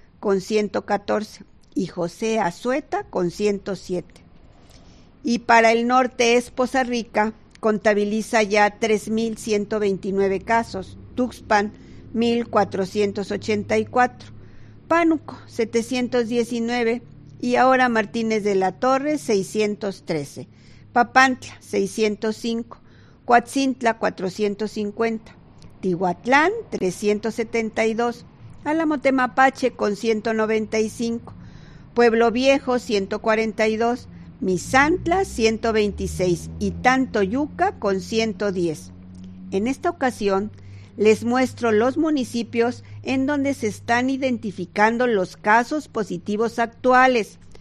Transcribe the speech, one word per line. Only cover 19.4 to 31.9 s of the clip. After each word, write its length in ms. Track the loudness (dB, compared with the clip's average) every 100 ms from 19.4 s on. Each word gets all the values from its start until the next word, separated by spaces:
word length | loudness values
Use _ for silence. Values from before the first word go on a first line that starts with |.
| 0 -2 -2 -2 -6 -8 -6
trece. 420 | -6 -6 -12 -18 -20 -20 -20 -4
Papantla, 600 | 0 2 4 4 2 -10 -20
seiscientos 800 | -8 -4 -4 -2 -2 -2 -4 -4
cinco. 420 | -4 -4 -6 -14 -20 -20 -20 -10 2
Coatzintla, 720 | 4 4 0 0 0 -2 0
cuatrocientos 720 | -2 -2 -6 -2 -2 -2 -6
cincuenta. 640 | -4 -6 -2 -2 -4 -10 -20 -20 -20 -20 -6
Tihuatlán, 680 | -4 0 -2 -2 0 0 0 -2 -8
trescientos 640 | -6 -4 -2 -2 -2 -4 -6
setenta 500 | -6 -4 -4 -2 -2
y 80 |
dos, 320 | -2 -4 -6 -14 -20 -20 -10
Álamo 380 | -4 -2 0 0
Temapache 720 | 0 2 2 4 4 4 -2
con 260 | -2 -2 -2
ciento 360 | -2 0 0
noventa 460 | 0 0 0 0 -2
y 100 | -2
cinco, 440 | -2 -4 -4 -8 -18 -18 -20 -20 -20 -4